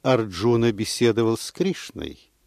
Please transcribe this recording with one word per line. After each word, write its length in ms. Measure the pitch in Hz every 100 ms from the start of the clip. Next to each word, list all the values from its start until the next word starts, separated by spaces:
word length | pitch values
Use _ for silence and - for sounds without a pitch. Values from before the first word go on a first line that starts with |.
Арджуна 680 | 139 127 110 87 113 117 117
беседовал 680 | 101 107 - 120 110 113 113
с 140 | -
Кришной, 800 | - 185 175 - - 73 - _ _